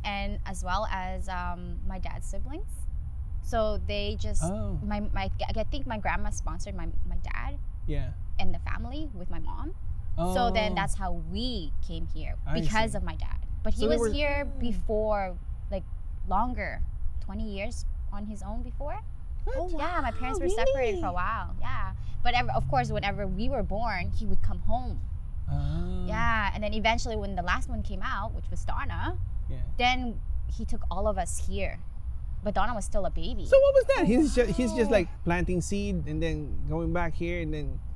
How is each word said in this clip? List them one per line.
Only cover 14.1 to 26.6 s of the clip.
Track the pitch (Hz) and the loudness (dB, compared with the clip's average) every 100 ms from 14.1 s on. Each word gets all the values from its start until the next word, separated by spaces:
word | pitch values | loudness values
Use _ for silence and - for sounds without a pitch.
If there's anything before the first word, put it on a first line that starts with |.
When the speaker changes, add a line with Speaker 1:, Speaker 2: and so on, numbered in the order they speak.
Speaker 1:
here | 247 294 285 285 | 2 0 0 -2
Speaker 3:
Mm. | 269 | -2
Speaker 1:
before, | 240 185 - 214 214 208 190 180 - - - | 0 0 0 0 0 0 -2 -4 -6 -6 -4
like, | 196 - - - - - | -4 -4 -6 -6 -4 0
longer, | 190 247 240 180 117 - - - - | 2 2 0 -4 -2 -2 2 0 0
twenty | - 208 220 | -4 -4 -4
years | 196 208 - - - - | -4 -4 -2 -4 -2 -4
on | 202 208 | -4 -6
his | 208 | -6
own | 190 226 | -6 -4
before. | 262 - 285 381 - - - - 415 | -4 -4 -4 -6 -6 -8 -6 -4 -2
Speaker 2:
What? | 480 | 0
Speaker 3:
Oh, | 359 | 0
Speaker 1:
Yeah, | - 311 349 | 0 0 0
my | 262 | -2
Speaker 3:
wow, | 214 | 0
Speaker 1:
parents | - - | -2 0
were | 359 | 0
separated | 427 494 539 480 381 | 4 4 4 2 0
for | 202 | -2
a | |
Speaker 3:
really? | 175 | 0
Speaker 1:
while. | 185 220 185 - | -2 -2 -4 -2
Yeah. | 247 - - - - - | 0 0 -2 -4 -4 2
But | 240 240 | 4 4
ev-, | 233 | 2
of | 214 - | 0 2
course, | 262 233 | 2 2
whenever | 214 202 202 196 | 0 -2 -2 -2
we | 190 240 | 2 2
were | 269 | 2
born, | 185 196 233 190 175 | 0 0 0 -2 0
he | - 214 | 0 6
would | 190 | 8
come | - 180 | 8 6
home. | - 226 247 - - - - - - | 4 4 2 -2 -4 -6 -6 -4 -2
Speaker 2:
Oh. | 143 143 160 180 180 180 | 0 0 0 0 0 0
Speaker 1:
Yeah, | 220 233 226 196 | 2 2 2 0
and | 190 | 0